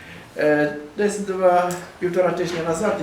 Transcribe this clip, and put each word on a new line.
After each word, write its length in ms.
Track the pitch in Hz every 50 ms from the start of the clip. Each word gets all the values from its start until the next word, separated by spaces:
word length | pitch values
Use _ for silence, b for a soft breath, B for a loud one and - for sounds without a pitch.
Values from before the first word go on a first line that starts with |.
| B B B B B B -
Е, 380 | - 151 151 151 151 147 147 - - - - -
десь 220 | 208 208 202 196 196
два, 520 | 190 190 185 185 185 180 175 180 180 175 175 B B B - -
півтора 320 | 185 180 175 185 180 170
тижня 320 | 170 180 175 - - 165 160
назад 340 | 170 160 - 214 202 - 165